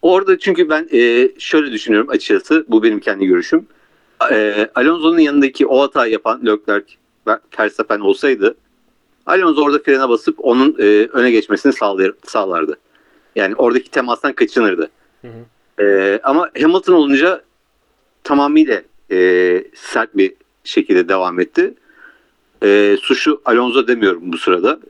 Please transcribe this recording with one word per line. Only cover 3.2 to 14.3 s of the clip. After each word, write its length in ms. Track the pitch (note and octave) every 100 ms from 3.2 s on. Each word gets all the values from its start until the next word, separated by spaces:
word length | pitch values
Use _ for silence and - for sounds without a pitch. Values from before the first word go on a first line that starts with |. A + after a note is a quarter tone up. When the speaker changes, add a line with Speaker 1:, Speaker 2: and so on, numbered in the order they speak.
| F#2+
Speaker 1:
görüşüm. 400 | F2+ E2+ D#3+ - _ _ _ _ - -
E, 400 | A2 G#2+ G#2 G#2+
Alonso'nun 440 | - C3+ E3+ D#3+ E3+
yanındaki 480 | D3+ C#3+ C#3 - C#3+
o 140 | C3+
hatayı 320 | C#3 D3 A#2
yapan 340 | A2 A2+ A#2+ A#2
Leclerc 400 | G#2 - G2+ - _ _ _ -
ve 120 | A2+ _ -
Verstappen 420 | G#2+ - A2 G#2
olsaydı 540 | G2+ G2 C#3+ B2 G2 - _ _ _ _ _ _ -
Alonso 360 | F3+ F3+ D3
orada 160 | D3 D3
frene 300 | D3 C3+ C3
basıp 280 | A#2 - D#3
onun, 380 | - B2 C#3 D3+
e, 300 | G#2 G#2 A#2
öne 180 | C3+ B2
geçmesini 420 | A#2 - G2+ C#3
sağlar-, 400 | C3+ G#2+ F#2+ F#2+ -
sağlardı. 540 | - A2+ F#2+ F2 D#2 D2+ _ _ _ _ _ -
Yani 180 | G2
oradaki 360 | G#2+ A#2+ B2 -
temastan 420 | C#3+ B2 A#2+ C#3+